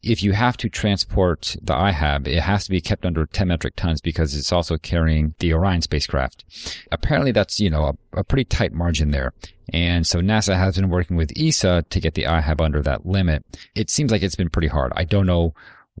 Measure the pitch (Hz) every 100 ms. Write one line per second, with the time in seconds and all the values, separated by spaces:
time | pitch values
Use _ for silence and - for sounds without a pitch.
0 | 113 113 101 101 123 - 117 - 107 98
1 | - 104 90 80 - - - 67 98 78
2 | 78 71 69 80 82 101 - 92 - 95
3 | 90 80 78 - 92 85 - - 87 78
4 | 82 80 78 71 - 87 82 82 - 85
5 | 80 78 76 - 87 80 95 87 - 76
6 | - 69 64 - - - - - - -
7 | - 151 139 107 98 - 101 76 73 67
8 | _ - - 135 - - 101 85 87 80
9 | 73 71 64 - - - - 82 85 87
10 | 82 87 95 110 104 90 95 95 95 90
11 | 87 87 78 - - - 92 87 - -
12 | 78 - 71 82 73 78 80 73 71 62
13 | 87 98 87 76 - - - 104 107 -
14 | 143 107 98 - 87 - 78 73 64 -
15 | 85 101 92 87 82 - - - _ -